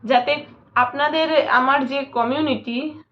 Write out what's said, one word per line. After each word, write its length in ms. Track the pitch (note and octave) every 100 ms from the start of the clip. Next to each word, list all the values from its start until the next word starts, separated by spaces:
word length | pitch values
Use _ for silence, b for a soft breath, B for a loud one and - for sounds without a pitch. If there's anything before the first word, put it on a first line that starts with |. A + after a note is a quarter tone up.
| A3
যাতে 400 | B3 B3 D4 - - _ -
আপনাদের, 720 | B3 C#4 D4 D#4 D#4+ D#4 -
আমার 400 | B3 B3+ C#4 C4
যে 160 | C#4
কমিউনিটি 880 | C4+ B3 A#3 C#4 D4+ C4 - A#3+ D#4 D4+ -